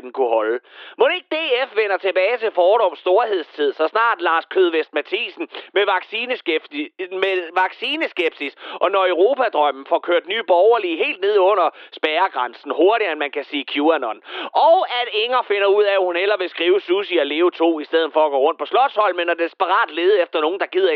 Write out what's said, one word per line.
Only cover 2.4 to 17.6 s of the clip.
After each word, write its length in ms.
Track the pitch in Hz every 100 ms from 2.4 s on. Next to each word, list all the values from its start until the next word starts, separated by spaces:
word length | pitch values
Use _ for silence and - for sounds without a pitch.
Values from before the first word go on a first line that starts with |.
til 80 | 220 180
Fordums 400 | 175 226 196 147
storhedstid, 640 | - 190 240 196 147 - 147 -
så 60 | 156
snart 240 | 214 233 202 175
Lars 180 | 165 -
Kødvest 360 | 185 180 165 151 151
Mathisen 480 | 143 196 226 165 160 - - 180
med 80 | 202
vaccineskepti-, 960 | 185 - 220 247 240 - 156 - 147 147 - 180 185
med 120 | 196 185 165 180
vaccineskepsis 920 | 185 - 247 302 285 - 165 - 143 - - -
og 60 | -
når 100 | 196 185
Europadrømmen 720 | 170 202 277 233 156 147 135 139
får 100 | 170 -
kørt 160 | 175 156
Nye 120 | 214 202
Borgerlige 500 | 175 202 233 185 160
helt 160 | 254 208 196
ned 100 | 208 185
under 160 | 208 165 - - -
spærregrænsen, 720 | 160 156 190 139 123 117 147 131
hurtigere 320 | 180 233 202
end 100 | 151 147
man 80 | 147
kan 80 | 135
sige 140 | 147 135
QAnon. 460 | 147 147 160 120 107 - 370 311 - 285
Og 80 | 349 320 247
at 60 | 240 208
Inger 200 | 233 254 220
finder 180 | 202 202 202
ud 60 | 208
af, 40 | 196
at 60 | 185
hun 100 | 170
hellere 200 | 196 208
vil 120 | 175 -
skrive 220 | 170 196 180
Susie 320 | 190 190 175
og 40 | 143
Leo 160 | 151 175 -